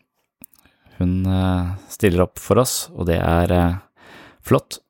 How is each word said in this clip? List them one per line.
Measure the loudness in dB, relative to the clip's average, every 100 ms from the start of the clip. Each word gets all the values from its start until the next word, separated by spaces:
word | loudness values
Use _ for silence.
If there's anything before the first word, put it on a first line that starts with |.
| _ _ _ _ -20 _ _ _ _ -4
Hun, | -2 -2 -2
eh, | 0 0 -2 -4 -10 -14
stiller | -2 2 2
opp | 0 -2
for | 0 2
oss, | 2 -4 -8 -6
og | -2
det | 0
er, | 0 0 2
eh, | 2 2 -2 -10 _ -20 -20 -20 _
flott. | 0 0 0 -14